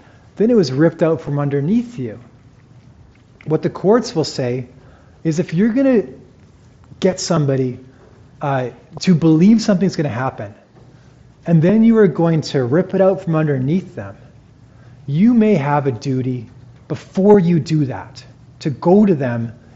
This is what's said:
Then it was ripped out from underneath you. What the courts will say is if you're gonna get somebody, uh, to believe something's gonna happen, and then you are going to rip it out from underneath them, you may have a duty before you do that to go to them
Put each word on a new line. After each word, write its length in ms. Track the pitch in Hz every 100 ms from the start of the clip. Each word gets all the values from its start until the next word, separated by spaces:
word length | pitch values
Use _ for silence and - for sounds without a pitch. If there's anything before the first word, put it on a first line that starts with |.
| - _ - -
Then 140 | 220
it 60 | 240
was 160 | 147
ripped 300 | 131 165 160
out 180 | 160 165
from 180 | - 143
underneath 600 | 143 143 143 226 233 -
you. 200 | 120 104 - _ _ _ _ - - - - _ _ _
What 180 | - 151
the 80 | 175
courts 460 | - 180 233 247 160
will 80 |
say 420 | 147 - 123 127 123 - - - - -
is 160 | 160 156
if 160 | 160
you're 180 | 160 226
gonna 300 | 226 269 233 - - - _ - _ _ _ - -
get 220 | 185 180
somebody, 580 | - 170 139 135 127 127 - - - - - -
uh, 280 | 147 135 123 - - 151
to 140 | -
believe 480 | 160 165 156 190 226
something's 320 | 220 185 185
gonna 140 | - 147
happen, 440 | 110 131 - 104 - _ _ - - - _ - _ -
and 160 | 165
then 220 | 165 220
you 120 | 226 226
are 120 | 202
going 320 | - 165 160
to 240 | - 143
rip 300 | 123 151 180
it 60 | 190
out 220 | 190 190
from 140 | 170 160
underneath 580 | 156 135 131 180 -
them, 220 | - 98 98 - - _ _ - - - - -
you 260 | 147 226
may 220 | 240 214
have 320 | 185 143 147 139
a 60 |
duty 580 | 117 139 131 127 127 107 - - - -
before 500 | - - - 196 208
you 220 | 170 175
do 240 | - 156
that 400 | 135 98 - - - - - -
to 100 | 160
go 380 | 123 170 196 214
to 80 |
them 380 | 156 127 120 117 - -